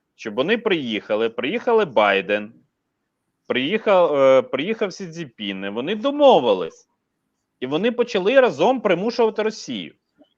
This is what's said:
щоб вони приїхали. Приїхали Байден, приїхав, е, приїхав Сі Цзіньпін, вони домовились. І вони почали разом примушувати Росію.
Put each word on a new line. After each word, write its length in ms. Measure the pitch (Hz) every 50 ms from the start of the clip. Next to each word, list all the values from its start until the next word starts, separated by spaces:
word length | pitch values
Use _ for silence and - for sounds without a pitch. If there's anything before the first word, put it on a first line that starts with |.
| _ _ _
щоб 200 | _ - 113 104
вони 240 | 117 135 180 233 240
приїхали. 720 | - 214 190 160 135 117 107 101 - - 107 107 113 117
Приїхали 540 | 113 - 113 139 196 233 - - 233 220 208
Байден, 680 | 156 113 110 107 101 98 98 95 92 104 104 107 107 - _ _ _ _ _ _ _ _ _ _ _ _ _ _ _ _ _ _
приїхав, 680 | - 117 123 131 147 208 214 - 214 196 185 175 139 147
е, 280 | 139 135 135 131 131
приїхав 500 | 123 127 - 131 147 196 226 220 214 190
Сі 160 | - - 196 170
Цзіньпін, 600 | 160 170 170 131 - - 107 101 98 95 98 98
вони 240 | 101 113 127 160 220
домовились. 920 | 214 214 277 277 294 294 269 220 165 131 117 101 92 85 80 - - _ _ _ _ _ _ _ _ _ _ _ _ _ _ _ _
І 60 | 123
вони 260 | 127 143 165 202 247
почали 480 | 226 240 233 233 - 202 180 202 262 277
разом 400 | 254 226 156 131 165 226 269 247
примушувати 640 | - 208 180 165 196 240 233 - 233 220 214 -
Росію. 520 | 208 214 214 - - - 123 98 82 73 - _ _ _ _ _ _ _ _